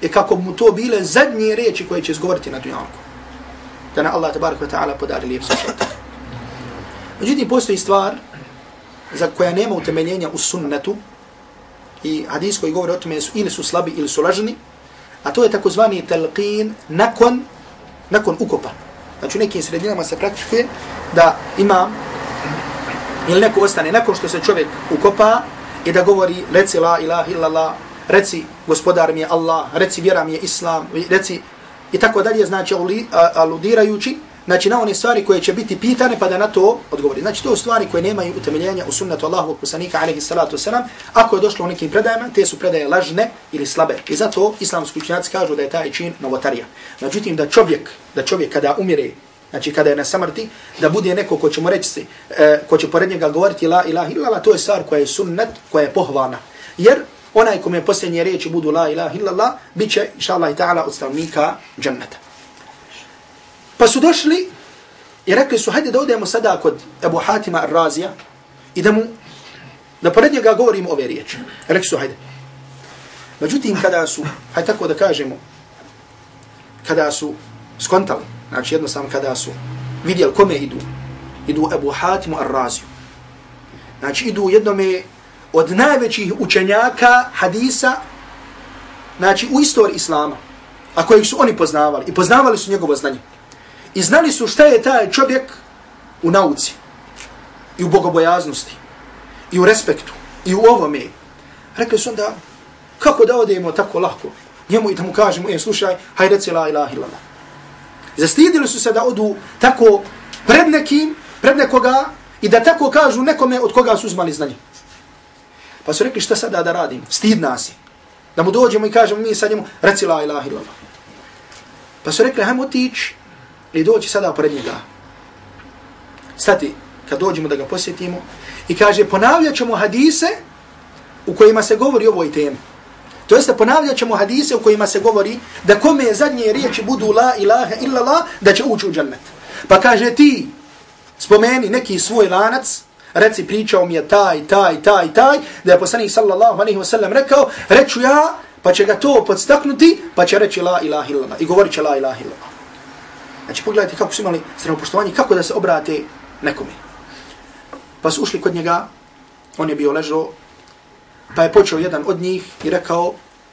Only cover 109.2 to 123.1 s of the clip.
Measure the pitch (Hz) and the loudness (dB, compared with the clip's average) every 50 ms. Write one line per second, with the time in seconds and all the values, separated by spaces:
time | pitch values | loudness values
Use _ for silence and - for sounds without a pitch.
109.2 | 214 208 196 - - - - - 240 262 254 - 233 220 202 202 - - - - | -2 -2 -4 -6 -12 -18 -4 2 2 2 4 6 6 6 6 6 2 -4 -16 -20
110.2 | - - - - - - 247 320 339 320 311 294 302 - 285 302 311 311 - - | -20 -20 -20 -6 2 4 6 6 6 4 2 2 2 2 2 2 2 0 -4 -8
111.2 | - - - - - 262 269 285 262 262 262 247 - 254 262 269 277 - - - | -14 -20 -6 0 2 4 4 4 2 2 2 2 4 4 2 2 0 -2 -8 -18
112.2 | - - - - 214 196 220 226 226 330 330 330 294 269 269 302 302 269 214 247 | -20 -20 -10 -4 0 4 4 6 6 6 4 4 2 2 4 4 4 4 2 2
113.2 | 254 311 302 302 262 247 254 254 240 - - - 240 226 214 - - 208 175 185 | 0 0 2 2 2 0 0 0 0 0 2 2 4 4 2 0 -2 -6 -4 -4
114.2 | 170 160 143 147 147 135 120 - - - - - - - - - - - - - | -4 -4 -4 -6 -6 -8 -8 -12 -20 -20 -20 -20 -20 -20 -20 -20 -20 -20 -20 -20
115.2 | _ _ _ _ _ _ - - - - - - - 151 151 - 214 254 262 208 | _ _ _ _ _ _ -20 -20 -20 -20 -20 -14 -8 -4 -2 -2 -2 -2 -2 -4
116.2 | - - 226 - 240 233 196 175 165 170 170 175 160 - 127 123 - - - - | -2 -2 -2 -2 -2 -4 -2 -2 -2 -2 -2 -2 -4 -6 -6 -10 -10 -8 -6 0
117.2 | - 214 220 170 160 135 123 120 - - - - _ - _ _ _ _ _ _ | 2 2 2 2 0 -2 -4 -4 -8 -10 -12 -18 _ -20 _ _ _ _ _ _
118.2 | _ _ - 160 170 190 196 240 254 233 202 214 214 208 214 233 226 208 208 214 | _ _ -4 -2 0 2 4 4 4 4 4 2 0 2 4 4 4 4 2 -2
119.2 | 226 226 208 - 214 208 214 208 208 - - - - 190 196 - 196 170 165 151 | -2 -4 -2 -2 -2 -2 -2 -2 -6 -10 -6 0 0 2 2 2 0 0 0 0
120.2 | 151 151 147 139 131 139 110 - - - - - - - - - - - - - | -2 -4 -4 -6 -8 -8 -12 -12 -14 -16 -20 -20 -20 -20 -20 -20 -20 -20 -20 -20
121.2 | - - - - - - - - - - - - - - - - - 151 156 - | -20 -20 -20 -20 -20 -20 -20 -20 -20 -20 -20 -20 -20 -20 -18 -12 -8 -2 2 2
122.2 | 226 262 262 240 196 220 254 254 269 269 - 254 254 254 - - - - | 2 2 2 0 0 0 0 -2 -2 -2 -2 -2 -2 -2 -4 -6 -10 -10